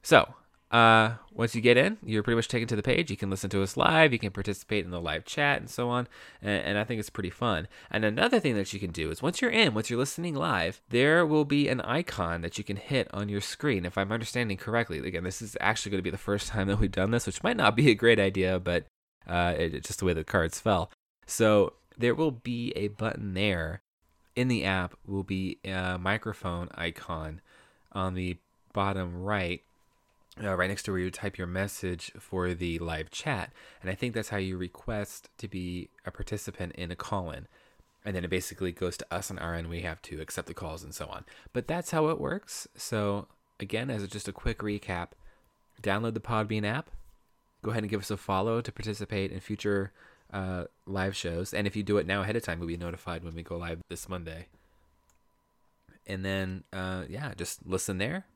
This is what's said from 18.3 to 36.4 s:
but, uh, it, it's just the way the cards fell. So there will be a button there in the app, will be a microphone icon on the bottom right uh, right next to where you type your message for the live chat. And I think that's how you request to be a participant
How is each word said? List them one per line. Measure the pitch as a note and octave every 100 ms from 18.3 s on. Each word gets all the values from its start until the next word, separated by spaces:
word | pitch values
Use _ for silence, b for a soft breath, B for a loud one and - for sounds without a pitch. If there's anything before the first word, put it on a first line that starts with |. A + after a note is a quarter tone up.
| F#2+ F#2 F#2
but, | F#2 F2 - _ _ _ -
uh, | F2 F2 D#2+
it, | E2 C#2+
it's | -
just | -
the | F#2
way |
the | E2 D#2
cards | F#2+ E2 -
fell. | - F#2 D#2+ - _ _ -
So | - A2 G#2 G2 - _ -
there | A#2+ C3+
will | D#3+
be | A#2+ A#2+ A#2+ A#2+ -
a | G#2
button | G#2 A2+ - G#2
there | F#2 G#2 F2 D#2+ E2 _ _ _ _ _ -
in | B2+
the | A#2 G2
app, | F#2+ F2+ - -
will | G2
be | F#2 F#2+ F#2+ -
a | F#2+ F#2 F#2 F2+
microphone | F2+ G#2 A2 G2+ F#2+ F2 F2
icon | - E2+ E2 - E2 D#2 D#2+ b b b b b
on | G2+ F#2+ F#2
the | F2+ F2 _ _ _
bottom | - G2 F#2+ F2+ F2
right | F#2+ G#2 F2 F2 _ _ _ _ _ _ _ -
uh, | G#2 F#2
right | F#2
next | G2
to | -
where | F#2
you | F2+
type | - G2+ -
your | F2+
message | F#2 G2+ - F#2 F2 - -
for | - F#2 F2+
the | E2+ F2 E2
live | E2+ D#2+ D#2+
chat. | - D#3+ A#2 - B B B
And | F#2
I | F#2+
think | B2
that's | A2+ G#2+
how | G#2
you | F#2+ F#2
request | F2+ - - A2 G2+ - - -
to | G2
be | F#2+ F2+ F2+ - _ -
a |
participant | - F#2 G#2